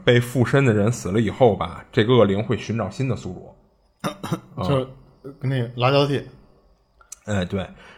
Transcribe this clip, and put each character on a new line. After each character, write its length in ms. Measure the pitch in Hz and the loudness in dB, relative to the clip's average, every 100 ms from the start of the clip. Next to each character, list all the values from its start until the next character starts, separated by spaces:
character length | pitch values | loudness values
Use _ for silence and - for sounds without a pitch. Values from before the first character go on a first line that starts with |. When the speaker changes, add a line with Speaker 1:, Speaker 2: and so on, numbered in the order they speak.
Speaker 1:
被 160 | - 120 | 2 2
附 240 | 120 135 | 2 0
身 180 | 117 139 | 2 2
的 120 | 131 | 2
人 180 | 107 104 | 2 0
死 180 | 127 90 | -2 -2
了 80 | 107 | -2
以 120 | 101 | -2
后 260 | - 123 92 | 4 4 4
吧， 260 | 82 - - | -4 -10 -4
这 140 | - | 0
个 100 | 107 | 4
恶 120 | 123 101 | 4 4
灵 160 | 98 | 2
会 120 | 117 | -2
寻 220 | 104 - 113 | -4 -4 -6
找 140 | 95 | -6
新 180 | - 131 | -6 -6
的 80 | 104 | -6
宿 160 | 92 | -8
主。 760 | 90 - - _ _ _ _ 165 - - 165 - - | -14 -18 -20 _ _ _ _ -12 -10 -8 -8 -8 -8
Speaker 2:
<coughs> 40 | |
就 160 | 180 135 | -2 -2
是 80 | 127 - - _ 139 - | -4 -12 -20 _ -20 -8
那 180 | 131 131 | -4 -4
个 120 | 117 120 | -4 -2
辣 140 | 127 | 2
椒 160 | 143 143 | 4 2
地。 160 | 123 - - _ _ _ _ _ _ _ - | -2 -6 -16 _ _ _ _ _ _ _ -16
Speaker 1:
哎， 180 | - 101 87 | -4 -2 -2
对。 200 | 95 90 - - | -4 -6 -14 -20